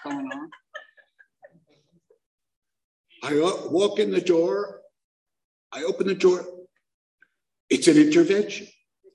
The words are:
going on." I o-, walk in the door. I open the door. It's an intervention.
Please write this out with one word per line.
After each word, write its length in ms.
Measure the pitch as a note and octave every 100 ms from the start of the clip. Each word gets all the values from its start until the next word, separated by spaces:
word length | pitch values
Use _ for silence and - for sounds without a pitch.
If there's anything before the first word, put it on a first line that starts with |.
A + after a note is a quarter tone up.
going 260 | D4 C#4+ C4+
on." 180 | C#4 D#4 - _ - - _ _ _ _ _ - F3 _ D3 _ F3 _ _ _ _ _ _ _ _ _ _ _ -
I 100 | C3+ D3
o-, 300 | F3 - -
walk 300 | E3 G#3 G#3
in 100 | G3+
the 100 | F#3
door. 640 | F3+ E3 F3+ G3 G3+ - - _ _ _ _ _ _ _ -
I 120 | -
open 240 | E3 F#3 F#3+
the 60 |
door. 300 | F#3 F#3 F3+ - - - _ _ _ _ _ _ _ _ _ -
It's 180 | C3+ E3
an 80 | D3+
intervention. 680 | D3+ E3+ D#3+ G3+ - - - _ _ _ _